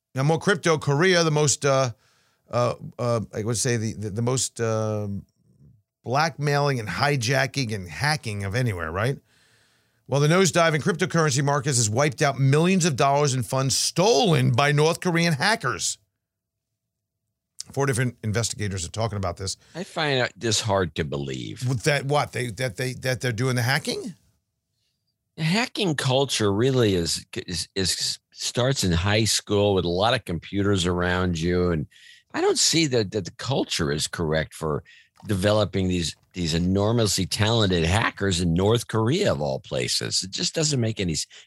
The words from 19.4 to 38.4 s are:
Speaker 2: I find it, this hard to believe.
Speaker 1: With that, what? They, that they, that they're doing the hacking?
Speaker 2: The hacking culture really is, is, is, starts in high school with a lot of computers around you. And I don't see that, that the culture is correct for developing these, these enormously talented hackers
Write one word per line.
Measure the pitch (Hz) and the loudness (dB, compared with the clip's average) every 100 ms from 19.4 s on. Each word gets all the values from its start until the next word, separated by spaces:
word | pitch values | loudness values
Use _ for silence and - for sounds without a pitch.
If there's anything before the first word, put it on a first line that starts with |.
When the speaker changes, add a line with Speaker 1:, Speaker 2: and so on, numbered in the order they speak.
| 95 - _ 160 | -8 -10 _ -14
Speaker 2:
I | |
find | 196 175 147 135 | -10 -4 0 0
it, | 120 - | -2 -2
this | 117 104 | -2 -2
hard | 110 98 87 - | 0 0 0 -4
to | |
believe. | 73 71 69 65 55 - 127 | -4 -4 -6 -8 -10 -6 -4
Speaker 1:
With | 131 | -2
that, | 156 139 135 | 0 0 0
what? | 143 113 | 0 0
They, | 120 123 | -4 -8
that | 98 127 98 | -6 -6 -4
they, | 127 | -6
that | 120 131 127 | -4 -4 -2
they're | 127 | -2
doing | 107 131 123 | -2 0 0
the | |
hacking? | 120 143 - 415 240 - _ _ _ _ _ _ _ _ _ _ _ - | 0 0 -2 -6 -8 -14 _ _ _ _ _ _ _ _ _ _ _ -4
Speaker 2:
The | |
hacking | 160 208 247 - 196 139 | 0 0 0 -2 -2 0
culture | 131 127 139 - 104 | 2 2 2 0 0
really | 98 131 127 107 90 | 2 2 4 4 2
is, | 82 - - - - | 0 -4 -8 -12 -8
is, | 85 - 95 | -8 -6 -2
is, | 92 - - - _ | -2 -2 -4 -6 _
starts | - - - 127 139 | -10 -4 0 0 0
in | 92 | 2
high | 82 98 107 107 | 2 2 2 2
school | - - 104 104 95 | 0 0 2 4 2
with | 87 | 0
a | |
lot | 87 110 127 | 0 2 0
of | - | -2
computers | 82 - 98 98 98 85 | -6 -4 -2 0 2 2
around | 90 90 90 90 82 | 0 2 2 0 0
you. | 87 90 90 | 0 2 2
And | 80 67 - - - _ | 0 -4 -12 -20 -20 _
I | - | -2
don't | 392 294 | 0 2
see | - 165 156 | 2 2 2
that, | 123 92 | 0 0
that | 104 85 | -4 -6
the | |
culture | - 113 147 214 - 76 | -10 -4 -4 -2 -2 -2
is | 76 - | -2 -4
correct | - 80 78 76 - | -4 -2 -2 -2 -6
for | 80 71 - - _ _ - | -4 -4 -6 -20 _ _ -6
developing | 98 104 107 98 98 92 | 0 2 2 2 0 0
these, | 90 78 - _ | 0 -2 -8 _
these | 92 82 | -6 -2
enormously | 82 87 98 104 120 107 - 85 | 0 2 2 2 2 0 0 -2
talented | - 107 117 101 87 80 | 0 2 2 2 2 2
hackers | 104 - - 98 85 | 2 0 -2 -2 0